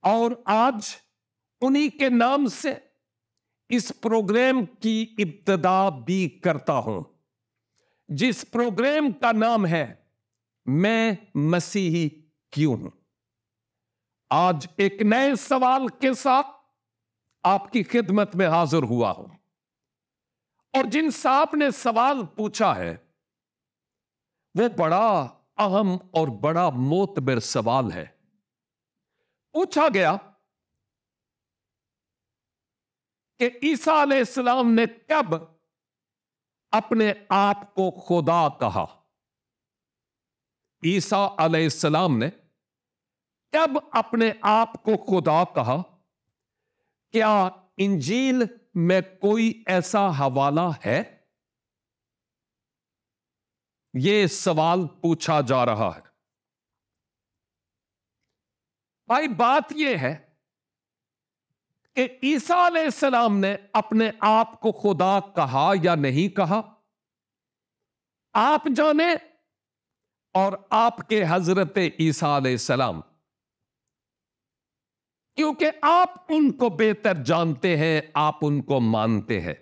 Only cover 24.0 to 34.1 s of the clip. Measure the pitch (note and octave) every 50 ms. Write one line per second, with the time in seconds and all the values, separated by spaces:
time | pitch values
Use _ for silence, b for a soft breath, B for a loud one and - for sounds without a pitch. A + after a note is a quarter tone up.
24 | _ _ _ _ _ _ _ _ _ _ _ E3+ A3+ A#3+ A#3 - E3 D#3 E3 F#3
25 | A3+ A3+ G3+ E3+ C3+ A#2+ - _ _ _ _ - G#3 G3+ F#3 G3+ G#3+ F#3+ F3+ F#3
26 | - - - D#3+ D#3+ C#3+ A#2 G2+ G#2+ D3 D#3+ E3+ F3+ E3+ C3+ B2 B2+ C3+ D3+ F#3
27 | G3+ F#3+ G3 - C3+ C3 C3 - - - - C3+ A2 A2+ A#2+ C3+ C3 G#2 F2+ F2+
28 | D2+ - _ _ _ _ _ _ _ _ _ _ _ _ _ _ _ _ _ _
29 | _ _ _ _ _ _ _ _ _ _ _ D#4 F#4 F#4+ - D4 D4+ D#4 G#3+ G3
30 | F3+ D#3 E3+ G3+ - - _ _ _ _ _ _ _ _ _ _ _ _ _ _
31 | _ _ _ _ _ _ _ _ _ _ _ _ _ _ _ _ _ _ _ _
32 | _ _ _ _ _ _ _ _ _ _ _ _ _ _ _ _ _ _ _ _
33 | _ _ _ _ _ _ _ _ A#3+ B3 B3 A#3+ - D4+ D#4+ A#3 - D#4 D#4 D4+
34 | D4 C#4+